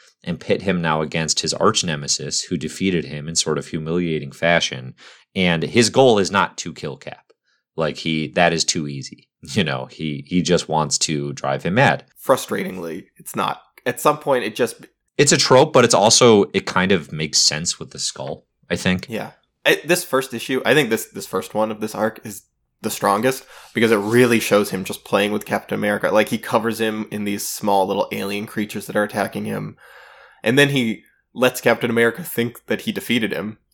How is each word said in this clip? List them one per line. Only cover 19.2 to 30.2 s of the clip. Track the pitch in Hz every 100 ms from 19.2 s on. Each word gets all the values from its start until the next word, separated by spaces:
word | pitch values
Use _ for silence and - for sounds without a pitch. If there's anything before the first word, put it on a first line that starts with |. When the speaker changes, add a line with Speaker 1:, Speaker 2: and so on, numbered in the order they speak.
| - - _ _ 135
Speaker 2:
I, | - 147
this | 175
first | - 131 135
issue, | 117 - 131 104
I |
think | 143 123
this, | 110 -
this | - -
first | 95 -
one | 107 110
of | 107
this | 110 98
arc | 110 - 117
is | 101 _ _ _ _
the | 110
strongest | - 101 101 127 131 - - -
because | 117 113
it | 107
really | 104 120 123 113
shows | - 104 101
him | 95
just | 92 98 -
playing | 101 104
with | 107 -
Captain | 98 - 104
America. | 104 101 80
Like, | 104 104
he | 113
covers | - 117 113 107
him | 110 107 104
in | 104 104
these | 101 -
small | - 104 98 95
little | 98 -
alien | 107 101 101 110
creatures | - 104 107 -
that | 104
are |
attacking | 104 107 101 101 107
him. | 104 101 - - - - -